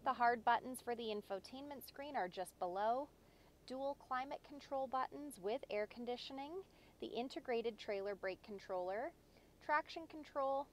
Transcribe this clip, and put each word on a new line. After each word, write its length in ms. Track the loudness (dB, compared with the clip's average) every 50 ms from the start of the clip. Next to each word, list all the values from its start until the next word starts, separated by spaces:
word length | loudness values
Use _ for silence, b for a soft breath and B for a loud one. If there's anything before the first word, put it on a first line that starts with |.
| 2
The 80 | 2
hard 320 | 4 6 6 6 6 6 6
buttons 360 | 6 6 6 4 -2 -8 -4 -2
for 100 | -2 -2
the 100 | 0 0
infotainment 840 | -2 -2 -2 -2 -4 -6 -6 -6 -8 -12 -10 -8 -8 -10 -10 -10 -12
screen 260 | -12 -10 -10 -4 0
are 140 | 0 0 0
just 300 | 0 -4 -4 -4 -2 -2
below. 500 | -2 0 2 4 4 4 4 4 2 -2 -8 B B B B B B B B B -10
Dual 300 | -8 -4 -2 -2 -2 -2 -4 -6
climate 340 | -4 -2 -2 -2 -2 -6 -8 -8
control 400 | -14 -14 -14 -6 -2 0 0 0
buttons 480 | 2 2 0 0 0 -2 -8 -8 -8 -10 -4
with 200 | 0 0 0 0 -2 -2
air 160 | 0 0 0 -2
conditioning, 600 | -4 -8 -4 -4 -4 -4 -4 -8 -6 -6 -6 -6 -6 -8 -10 B B B B B B B
the 60 | -8
integrated 720 | -4 -2 -2 -2 -2 -4 -6 -2 0 0 2 2 0 -4 -4
trailer 360 | -4 -2 -2 0 0 -2 -2
brake 280 | -2 -2 -2 -2 -4
controller, 680 | -8 -10 -10 -10 -4 -2 -2 0 0 0 0 0 -2 -4 -6 -10 B B B B B B B B 2
traction 380 | 4 4 4 4 2 -8 -8 -8 -8
control 560 | -10 -12 -12 -4 0 2 4 4 4 2 0 -4